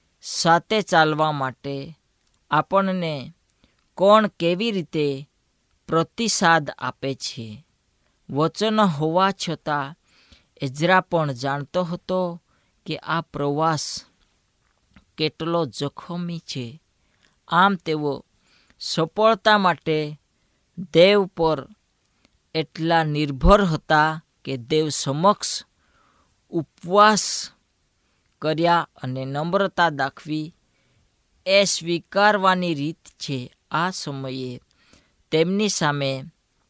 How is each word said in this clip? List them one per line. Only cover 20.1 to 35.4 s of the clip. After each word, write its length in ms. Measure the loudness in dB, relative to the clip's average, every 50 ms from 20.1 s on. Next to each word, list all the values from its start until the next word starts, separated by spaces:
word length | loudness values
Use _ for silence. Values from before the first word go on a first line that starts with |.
| -10 -14 _ _ _ _ _ _ _ _ _ _ -14 -14 -10 0 6
દેવ 320 | 6 8 8 8 4 2
પર 420 | 0 -2 -2 0 0 0 -2 -6 -12 -18 _ _ _ _ _ _ _ _ _ _ _ _ _ _ _ -6
એટલા 480 | -6 -6 -6 -6 -6 -2 2 2 2 2
નિર્ભર 600 | 0 0 -2 -2 -2 -2 2 6 6 6 6 6
હતા 640 | 2 0 -2 _ 2 2 4 4 2 0 -6 -12 _ _ _ -12
કે 120 | -10 -10 -10
દેવ 320 | -4 -2 0 0 0 0
સમક્ષ 720 | -2 -4 -4 -4 -2 0 2 2 2 2 -2 -6 -6 -6 -10 _ _ _ _ _ _ _ _ _ _ _ _ _ _ _ _ -8
ઉપવાસ 1000 | -6 -6 -6 _ _ _ -8 0 4 6 6 6 6 4 0 -2 -4 -6 -8 -10 _ _ _ _ _ _ _ _ _ _ _ _ _ _ _ _ _ -6
કર્યા 480 | -4 -4 -2 2 2 2 2 2 0 -2 _ -12 -10
અને 220 | -8 -8 -8 -8
નમ્રતા 640 | -8 -6 -6 -4 -2 0 0 0 0 0 2 2 2
દાખવી 640 | 2 0 -4 -4 -4 -10 -10 -8 -6 -6 -6 -8 -14 _ _ _ _ _ _ _ _ _ _ _ _ _ _ _ _ _ -2
એ 180 | 2 4 4 4
સ્વીકારવાની 1120 | 4 0 -4 -2 -2 -2 -2 -4 -4 0 4 4 4 4 4 4 2 2 2 0 -2 -4
રીત 240 | -4 -4 -6 -8 _
છે. 560 | _ -20 _ -14 -8 -8 -6 -6 -8 -10 _ _ _ -6
આ 180 | -4 -4 -2 -2
સમયે 720 | -4 -6 -8 -8 -8 -8 -8 -8 -8 -8 -8 -10 -10 -14 _ _ _ _ _ _ _ _ _ _ _ _ _ -2
તેમની 380 | 2 2